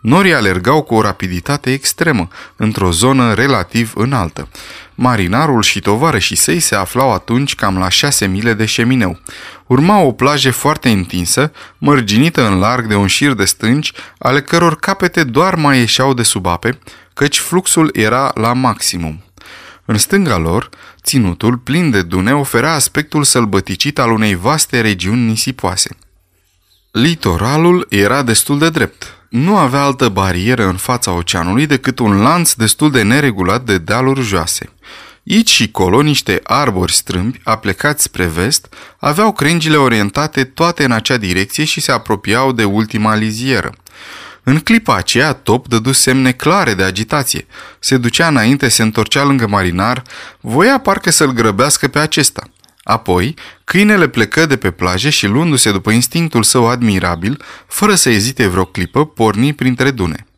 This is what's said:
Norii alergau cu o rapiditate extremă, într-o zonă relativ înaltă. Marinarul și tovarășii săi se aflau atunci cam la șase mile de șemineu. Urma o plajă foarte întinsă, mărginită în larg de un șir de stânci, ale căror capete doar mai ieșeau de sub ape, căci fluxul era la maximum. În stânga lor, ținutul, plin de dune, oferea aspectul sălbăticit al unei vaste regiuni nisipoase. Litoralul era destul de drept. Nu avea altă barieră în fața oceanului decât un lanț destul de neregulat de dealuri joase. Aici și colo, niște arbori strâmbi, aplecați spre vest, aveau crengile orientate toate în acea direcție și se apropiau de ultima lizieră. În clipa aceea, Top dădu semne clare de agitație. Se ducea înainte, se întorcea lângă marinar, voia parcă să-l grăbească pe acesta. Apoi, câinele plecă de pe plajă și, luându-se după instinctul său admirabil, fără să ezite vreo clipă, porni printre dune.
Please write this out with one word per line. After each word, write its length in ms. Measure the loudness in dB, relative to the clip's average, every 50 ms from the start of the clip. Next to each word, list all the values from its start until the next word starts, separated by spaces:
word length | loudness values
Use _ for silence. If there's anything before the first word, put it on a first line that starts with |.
Norii 340 | 2 4 4 4 4 4 2
alergau 480 | 4 2 2 0 0 0 2 2 2 0
cu 120 | 0 0
o 60 | 0
rapiditate 720 | 2 0 -2 -4 -6 -6 -6 -6 -4 -4 -6 -4 -2 -2 -4
extremă, 560 | -2 -2 -6 -4 -2 0 0 2 0 0 -4 -8 -18 -20 -20 _
într-o 360 | _ -4 -2 0 0 0 0 2
zonă 420 | 2 2 2 4 4 4 2 2
relativ 580 | 2 2 2 2 0 -2 -2 -2 -2 -2 -2 -2
înaltă. 540 | -4 -2 -2 0 -2 -2 -4 -6 -10 -14 -14 -16 -20 -20 -18 -20 -20 -20 -20 _
Marinarul 680 | -2 0 0 2 2 0 0 0 0 0 2 0 0 0
și 180 | 0 -2 -2
tovarășii 560 | 0 -2 0 2 0 0 0 0 -2 -2 -2
săi 240 | -2 0 0 0 0
se 140 | 0 0 0
aflau 380 | -2 -2 -2 -2 0 0 2 0
atunci 420 | -2 -2 -2 -2 -2 0 -2 -4
cam 240 | -2 -2 -2 0 0
la 100 | -2 0
șase 380 | 0 0 0 0 0 0 0
mile 280 | -2 -2 -2 0 -2 0
de 100 | 0 -2
șemineu. 560 | -2 0 0 0 2 2 2 0 -2 -2 -6 _ -20 -20 -18 -18 -20 -20 -20 _
Urma 320 | _ 0 2 4 4 4 4
o 140 | 4 2 2
plajă 380 | 0 0 0 0 2 0 0
foarte 380 | -2 0 -2 -2 -2 0 0 0
întinsă, 640 | 2 2 0 -2 -4 -4 -4 -2 0 0 0 -2 _ -10 -20 -20 _ _
mărginită 680 | 0 2 2 2 2 2 2 2 2 2 2 0 0
în 120 | 2 2 2
larg 280 | 2 0 0 -2 -2
de 80 | 0 0
un 120 | 2 2
șir 260 | 2 0 0 2 0 2
de 120 | 2 0
stânci, 480 | -2 -2 _ 0 0 0 0 0 -4 -8 -10 -20 -20 -20 _
ale 240 | -2 0 0 0 -2
căror 340 | 0 0 2 2 2 0
capete 480 | -2 -4 -4 -2 -2 -2 -2 0 0 -2
doar 300 | 0 0 0 0 2 0
mai 240 | 0 2 2 4 2
ieșeau 360 | 2 2 2 0 2 2 2
de 80 | 0 0
sub 240 | -2 -2 -2 -2
ape, 320 | -2 -4 -2 -2 -6 -6 -6 _ -20 -20 -20 -20 _ _
căci 240 | -2 -2 -2 -2 -4
fluxul 520 | -6 -2 -2 -2 0 2 2 2 2 2 2
era 380 | 0 0 0 2 0 0 -2 -2
la 180 | -2 0 0 0
maximum. 720 | 2 0 0 0 0 -4 -6 -4 -4 -6 -6 -8 -10 -16 _ _ _ -20 -20 -20 -20 -20 -20 -20 -20 _
În 140 | -4 -2 -2
stânga 380 | 0 0 2 2 2 2 0
lor, 320 | 0 0 0 0 -2 -2 -4 -14 -20 -20 -20 -20 _ _
ținutul, 560 | -2 0 2 2 2 0 0 0 0 0 0
plin 320 | -4 -2 -2 0 0 2
de 120 | 2 0 0
dune, 320 | 0 -2 -2 0 0 0
oferea 380 | 0 -2 0 0 0 0 0 0
aspectul 520 | -2 -2 -2 -2 -4 -6 -2 -2 -2 0
sălbăticit 720 | 2 2 0 0 0 0 -2 -2 -2 -6 -4 -4 -4 -2 0
al 120 | 0 0
unei 240 | 2 2 2 0 0
vaste 460 | 0 0 0 0 0 -2 -2 0 0
regiuni 460 | 2 2 0 0 -2 -2 0 0 0
nisipoase. 680 | 0 0 -2 -4 -6 -6 -4 -4 -4 -2 -2 -4 -6 -6 _ _ _ _ _ _ _ _ _ _ _ _ _ _ _ _ _ _ _ _
Litoralul 880 | 0 0 0 0 0 -2 -2 0 0 0 0 0 2 2 2 2 2 0 -2
era 340 | 0 2 2 2 2 0 0
destul 360 | 0 0 0 0 0 0 0
de 120 | 0 0
drept. 480 | 2 0 -2 -2 -4 _ -20 -20 -20 _ _ _
Nu 280 | -2 0 0 2 2
avea 260 | 2 2 2 2 0 0
altă 260 | 0 0 0 0 0
barieră 580 | 0 0 -2 0 0 0 0 0 0 2 2
în 100 | 0 0
fața 360 | -2 -2 -4 -4 -2 -2 -4 -4
oceanului 540 | -4 -4 -4 -4 -2 -2 0 0 0 0
decât 320 | 0 0 -2 -2 -4 -2 0
un 220 | 0 2 2 4
lanț 320 | 4 2 2 2 0 -2 0
destul 380 | 0 -2 -2 0 2 0 2
de 120 | 2 2 2
neregulat 640 | 2 2 2 2 0 0 0 -2 0 0 -2 0
de 140 | 0 -2 -2
dealuri 440 | 0 -2 -2 0 0 0 0 0 -2
joase. 500 | -2 -2 -2 -2 -2 -4 -8 -8 -12 _ _ _ -20 -20 -20 -20 -20 -20 _ _ 0
Aici 200 | 2 2 2 2
și 200 | 2 2 0 0
colo, 320 | 0 0 2 4 4 4 4
niște 380 | 4 0 0 0 -2 -2 -2 0
arbori 480 | 0 0 0 0 0 0 0 -2 0 -2
strâmbi, 480 | -4 -4 -4 -4 -4 -4 -4 -6 -6 _
aplecați 580 | -4 -4 -2 -2 -6 -6 -2 -2 -2 0 0 -4
spre 220 | -6 _ -2 -2
vest, 500 | -2 0 -2 -2 -2 -2 -4 -6 -8 -20 -20 -20 -20 -18 _
aveau 340 | -4 -2 0 2 2 0 0
crengile 440 | 0 0 0 0 0 0 2 2
orientate 680 | 4 4 4 2 2 0 0 -2 -2 -4 -2 -2 -4 -4
toate 400 | -4 _ -2 -2 -2 0 0 0
în 80 | 0 0
acea 240 | 0 0 -2 -2
direcție 480 | -2 0 -2 0 -2 -2 -4 -4 -4 -4
și 160 | -4 -4 -4
se 120 | -2 -2 -2
apropiau 600 | -2 0 -2 -4 -4 -2 -2 0 2 2 0 0
de 120 | 0 0
ultima 500 | 0 2 0 -2 -2 -2 -2 0 0 0
lizieră. 580 | 0 0 -2 -4 -4 -4 -2 -2 -2 -2 -4 -8 _ _ -20 -20 -20 -20 -20 -20 -20 -20 -20 -20 -8 _
În 160 | 0 0 0
clipa 380 | 2 2 0 2 2 2 0
aceea, 360 | 0 0 0 0 0 2 0 -2
Top 360 | -4 _ 0 0 0 0 -2
dădu 240 | -2 -2 0 0 0
semne 400 | 0 2 2 2 2 2 2 0
clare 420 | 0 0 0 2 2 2 0 0
de 80 | 0 0
agitație. 640 | -2 0 -4 -4 -2 -2 -2 -2 -2 -6 -6 -8 _ -20 -20 -20 -20 -20 _
Se 180 | -2 0 0
ducea 300 | 2 0 0 0 0 0
înainte, 420 | 2 2 2 4 2 2 2 2 0
se 140 | 2 2 0
întorcea 420 | 0 0 0 -2 0 0 0 2
lângă 220 | 2 2 0 0
marinar, 560 | 0 0 0 0 0 0 0 -2 -2 -2 -4 -8 -16 -18 -18 -18 -20 -20 _
voia 380 | _ -4 0 2 2 4 2 2
parcă 320 | 2 0 -2 0 0 0
să-l 220 | 2 2 2 0 2
grăbească 560 | 2 0 0 2 2 0 0 0 -2 -2 -2
pe 100 | 0 0
acesta. 440 | -2 0 0 0 -2 -2 -2 -6 -16 -16 _ _ _ _ _ _ -4
Apoi, 480 | -2 -2 -2 0 0 0 0 0 -2 -4 -8 -16 -20 -20 _ _
câinele 440 | -2 0 2 4 4 4 4 2 2
plecă 380 | 2 0 -2 0 2 0 2
de 100 | 2 0
pe 140 | 0 0 -4
plajă 380 | -4 _ -4 -2 -2 0 -2 0
și, 180 | 0 0 0
luându-se 460 | 0 2 2 2 2 2 2 2 0 0
după 180 | 0 0 0
instinctul 520 | 2 2 0 0 -2 -2 -2 0 0 0 0
său 260 | 2 2 2 2 2
admirabil, 720 | 0 0 0 0 0 0 0 -2 -4 -2 -4 -6 -6 -6 -10 -20 -20 -20 -20
fără 280 | _ -6 -2 0 2 2
să 160 | 2 2 2
ezite 360 | 2 2 0 -2 -2 0 0
vreo 180 | 0 2 0 -2
clipă, 420 | -2 -4 -6 -6 -2 _ -2 -2
porni 460 | -2 _ 0 0 0 2 2 0 0 0
printre 380 | -2 -2 -2 0 0 0 0
dune. 360 | 0 0 -2 -4 -4 -6 -12 _ _